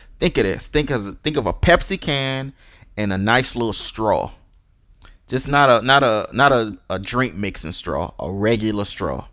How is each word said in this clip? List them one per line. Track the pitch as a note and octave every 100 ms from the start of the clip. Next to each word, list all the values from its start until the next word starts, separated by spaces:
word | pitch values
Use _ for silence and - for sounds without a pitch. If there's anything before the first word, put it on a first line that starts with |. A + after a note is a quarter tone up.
| - -
think | F3 C#3
of | G2
this. | - -
Think | D3+ D3
of, | B2 G2 F#2
think | D3+ D3
of | G2+
a |
Pepsi | - F3+ F3 - F#3+
can | - C#3 C3+ C3+ C3+ - - - - -
and | G#2
a | F#2+
nice | G#2 B2 B2+ A#2+
little | A2+
straw. | G2 - - G#2+ D#2 - - _ _ _ _ _ _ - - -
Just | C3 C#3+
not | C#3+ C#3
a, | A#2 B2
not | C#3
a, | B2+ G#2+ F2
not | A2+ C#3+
a, | B2+ A2 F#2+ -
a | F#2+
drink | G2 A#2+ B2+ E2
mixing | G2+ - D#2+
straw, | - F2+ C#2+ F2 -
a | E2
regular | G2 G#2+ A2+ A2 G#2 G2+
straw. | - E2+ B1+ -